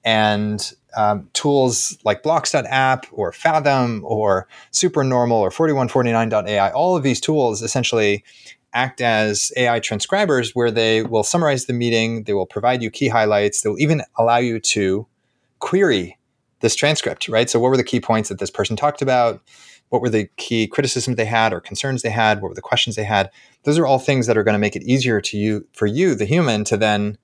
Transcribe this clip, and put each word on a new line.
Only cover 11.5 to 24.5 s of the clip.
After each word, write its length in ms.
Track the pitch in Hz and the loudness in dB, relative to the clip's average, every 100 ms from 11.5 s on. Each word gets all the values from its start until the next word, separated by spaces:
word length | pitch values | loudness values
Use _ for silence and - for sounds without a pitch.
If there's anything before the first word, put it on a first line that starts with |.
| 135 - | 0 -2
the 80 | |
meeting, 500 | 120 120 113 113 113 | -2 2 2 0 -4
they 100 | 107 | -4
will 140 | 101 92 | -2 -2
provide 340 | 107 120 127 | -2 0 0
you 80 | 113 | -4
key 200 | - 135 | -2 0
highlights, 520 | 113 107 104 104 - | 2 2 2 2 0
they'll 180 | 107 101 | -4 0
even 220 | 151 156 - - | 0 0 -2 -2
allow 200 | 117 120 | 2 2
you 220 | 123 113 | 0 -2
to 460 | - 110 95 98 107 _ _ _ _ _ | -4 0 0 -2 -6 _ _ _ _ _
query 580 | - 185 185 104 87 - _ _ _ _ | -2 2 2 2 -2 -14 _ _ _ _
this 140 | - - | -2 2
transcript, 520 | - 151 - - - | 0 0 -4 -8 -2
right? 220 | 113 120 | 0 2
So 100 | 117 | 2
what 100 | 123 | 2
were 80 | 131 | 2
the 60 | |
key 160 | 120 123 | 0 -2
points 300 | - 110 104 | 0 -2 -2
that 100 | 98 | -6
this 120 | 98 | -6
person 240 | - 98 110 | -4 -4 0
talked 260 | 147 - | -2 0
about? 400 | 135 127 120 - _ - - - _ | 0 2 2 -2 _ -20 -20 -20 _
What 120 | 123 | -2
were 80 | 117 | 2
the 200 | 110 98 - | 2 2 -10
key 300 | - 117 110 | -4 -2 0
criticisms 480 | - 135 127 127 117 | 0 -2 -2 -4 -2
they 100 | 110 | 0
had 280 | 113 113 | 2 2
or 80 | 87 | 0
concerns 400 | - 101 139 131 | -8 -8 -4 -4
they 80 | 117 | -4
had? 320 | 110 110 104 | 0 2 0
What 80 | 95 | -4
were 60 | 87 | -12
the 60 | |
questions 340 | - - - 107 | -4 -2 -2 -4
they 80 | |
had? 260 | 104 104 98 _ - _ | 0 0 0 _ -20 _
Those 140 | - 151 | 0 2
are 80 | 147 | 2
all 140 | 131 | 2
things 260 | 139 135 117 | 2 0 2
that 100 | 110 | 2
are 60 | |
gonna 140 | 104 | 2